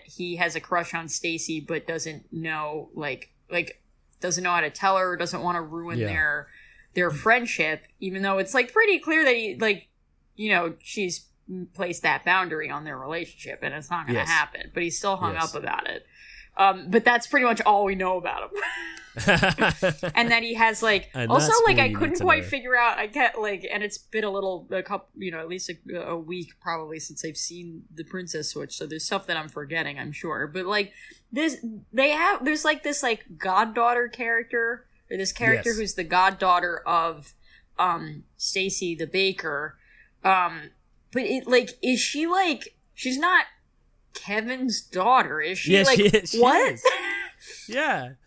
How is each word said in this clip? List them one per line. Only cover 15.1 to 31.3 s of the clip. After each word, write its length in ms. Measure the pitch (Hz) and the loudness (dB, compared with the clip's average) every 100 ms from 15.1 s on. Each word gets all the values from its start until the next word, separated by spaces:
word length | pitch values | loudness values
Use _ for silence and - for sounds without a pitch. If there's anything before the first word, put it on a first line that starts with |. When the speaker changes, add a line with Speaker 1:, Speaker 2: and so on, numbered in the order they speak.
| 190 | 0
Speaker 1:
hung 160 | 170 | -2
Speaker 2:
Yes. 200 | 160 160 147 | -2 -4 -4
Speaker 1:
up 60 | |
about 280 | - - - | -6 -4 -6
it. 160 | - _ _ - - - - | -8 _ _ -20 -20 -8 4
Um, 320 | 196 185 180 | 4 4 2
but 120 | 220 | 4
that's 240 | 240 240 - | 6 2 2
pretty 180 | 285 247 | 2 4
much 140 | 220 | 4
all 240 | - 202 196 | 4 4 4
we 100 | 190 | 0
know 220 | 185 185 | -2 -2
about 260 | 170 - | -4 -8
him. 60 | - | -8
<laughs> 80 | - - - - - - | -6 -6 -6 -10 -14 -14
Speaker 2:
<laughs> 1000 | 117 170 175 196 - 220 - 185 156 170 240 | -4 2 4 4 4 2 2 0 0 -2 0
Speaker 1:
And 160 | 233 | 2
that 120 | 233 | 2
he 100 | 226 | 0
has, 280 | 226 226 214 | 2 2 4
like, 280 | 220 196 - | 2 2 0
Speaker 2:
And 160 | - 120 | -4 4
Speaker 1:
also, 180 | 262 302 | 4 6
Speaker 2:
that's 140 | 466 453 | 6 6
Speaker 1:
like, 100 | 294 | 6
Speaker 2:
all 40 | |
Speaker 1:
I 40 | 262 | 4
Speaker 2:
you 40 | |
need 80 | - | 2
Speaker 1:
couldn't 180 | 320 349 | 0 0
Speaker 2:
to 60 | |
Speaker 1:
quite 200 | - 311 | 4 2
Speaker 2:
know. 40 | - | 2
Speaker 1:
figure 280 | 277 247 247 | -4 0 2
out, 200 | 233 202 | 2 2
I 100 | 214 | -2
get, 320 | 247 247 226 | 2 2 2
like, 240 | 214 190 185 | -4 -4 -4
and 120 | 196 | -4
it's 140 | 208 - | -4 -8
been 260 | - 214 | -6 -4
a 60 | 214 | -2
little, 380 | 196 190 175 - | -2 -4 -6 -6
a 100 | 190 | -6
couple, 240 | 185 196 - - | -6 -8 -10 -10
you 140 | 190 | -10
know, 80 | 160 | -8
at 80 | 165 | -10
least 200 | 185 - | -10 -10
a, 320 | 170 - 175 - | -12 -10 -10 -6
a 100 | 170 | -8
week 360 | 160 180 170 - | -8 -10 -10 -12
probably 380 | 175 165 156 160 | -8 -6 -8 -12
since 260 | - 151 160 | -12 -10 -10
I've 100 | 151 | -8
seen 460 | - 175 170 165 - | -10 -10 -14 -16 -18
The 100 | 156 | -16
Princess 460 | 156 185 175 160 151 | -12 -10 -8 -8 -8
Switch, 240 | 151 139 - | -8 -10 -10
so 80 | 156 | -10
there's 200 | 156 - | -8 -6
stuff 220 | 196 185 | -6 -4
that 80 | 165 | -6
I'm 120 | 156 | -6
forgetting, 500 | - 143 165 147 139 | -12 -6 -4 -4 -6
I'm 120 | 135 | -10
sure. 340 | 147 170 120 147 | -10 -8 -6 -6
But, 180 | 175 185 | -6 -2
like, 280 | 208 202 - - - - | -2 -4 -8 -20 -20 -8